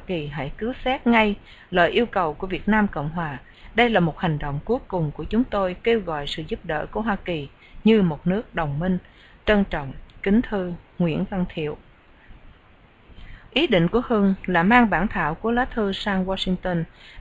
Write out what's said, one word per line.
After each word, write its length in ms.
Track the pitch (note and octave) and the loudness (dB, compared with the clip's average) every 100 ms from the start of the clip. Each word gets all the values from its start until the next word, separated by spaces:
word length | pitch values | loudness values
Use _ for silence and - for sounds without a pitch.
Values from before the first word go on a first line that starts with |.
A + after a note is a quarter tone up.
| - | -4
Kỳ 200 | F3 D3 | -6 -6
hãy 260 | D3 C3+ - | -6 -8 -6
cứu 140 | A3 B3+ | -8 -4
xét 220 | B3+ C4+ B3 | -4 0 4
ngay 300 | A#3 G#3+ G#3 - - - | 4 4 0 -10 -20 -2
lời 200 | F3+ E3+ | 4 4
yêu 160 | G#3+ A#3 | 4 0
cầu 280 | G3+ E3 | 0 -2
của 120 | D3+ F#3+ | -2 -6
Việt 220 | E3 - | -2 2
Nam 200 | G#3+ G3+ | 2 2
Cộng 200 | D#3 D3 | -2 -6
Hòa. 300 | E3+ D#3+ C3 - - - | -4 -6 -8 -14 -20 -4
Đây 160 | A3+ A#3+ | 2 4
là 100 | G#3 | 4
một 200 | E3+ - | 2 0
hành 180 | F3 D3+ | -2 -2
động 200 | D3 C#3+ | -4 -4
cuối 140 | - B3+ - | -2 -2 -2
cùng 220 | F#3 D3+ | -4 -2
của 140 | - | -4
chúng 200 | D#3+ G#3+ | -2 0
tôi 320 | B3+ G3+ F#3+ F3+ | 0 0 -2 0
kêu 180 | A3+ A3+ | 0 0
gọi 260 | F3+ D3+ C#3+ | 0 -6 -6
sự 160 | - D#3+ | -8 -8
giúp 120 | A#3 | -8
đỡ 240 | E3+ D3+ D#3 | -4 -4 -4
của 100 | - | -4
Hoa 160 | A3 G3 | -2 -2
Kỳ 320 | - E3 C#3 - - - | -4 -6 -6 -14 -20 0
như 180 | G#3+ A3 | 4 6
một 240 | F3+ C#3+ F3 | 4 2 -2
nước 280 | G3 - | -2 -4
đồng 240 | - D#3 C#3+ | -4 -4 -2
minh. 200 | F#3 F3+ - - - - | -2 -2 -6 -20 -20 -6
Trân 200 | - G#3 | 2 2
trọng, 280 | G3 E3 C3+ - - - | 2 -2 -6 -12 -16 -6
kính 200 | G3 G#3 | 2 2
thư, 300 | B3+ G3+ F3+ E3+ - - | 2 -2 -4 -8 -10 -2
Nguyễn 260 | F3 D#3 F#3+ | 0 0 -2
Văn 140 | G3 F3+ | -2 -4
Thiệu. 280 | - D3+ D3+ - - _ - - - - - _ - - _ - - - - - | -4 -6 -6 -14 -20 _ -20 -20 -20 -20 -20 _ -20 -20 _ -20 -20 -18 -18 -4
Ý 160 | - E4 | 0 2
định 220 | G3 E3+ | 4 4
của 140 | A3+ B3 | 2 2
Hưng 280 | A3 G3 F#3+ - | 2 2 2 0
là 160 | F3+ | 2
mang 280 | F3+ B3 A3+ | 6 6 6
bản 180 | E3+ G3 | 2 0
thảo 260 | G3 D3+ | 0 -2
của 160 | D#3+ A3 | -2 -2
lá 140 | A#3+ | 0
thư 280 | B3 - G3+ | -2 -2 -2
sang 340 | F#3+ G#3+ F#3+ F#3 | -2 -2 -2 -2
Washington 580 | F#3+ - F3+ F#3 E3+ E3+ - - - | -2 -2 -2 -2 -2 -4 -10 -20 -6